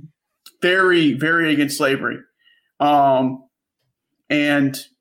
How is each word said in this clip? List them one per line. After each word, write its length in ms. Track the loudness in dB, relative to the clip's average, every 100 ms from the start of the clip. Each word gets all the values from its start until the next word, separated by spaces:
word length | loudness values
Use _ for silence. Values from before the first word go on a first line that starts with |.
| -14 _ _ _ -20 _
very, 520 | -2 0 2 2 2
very 380 | 0 -2 0 0
against 240 | 0 -2 -2
slavery. 400 | -2 -2 -4 -8 -14 _ _ _ _ -4
Um, 640 | 0 2 4 2 0 -6 _ _ _ _ _ _ _ _ -6
and 480 | -2 0 0 0 -4 -16 _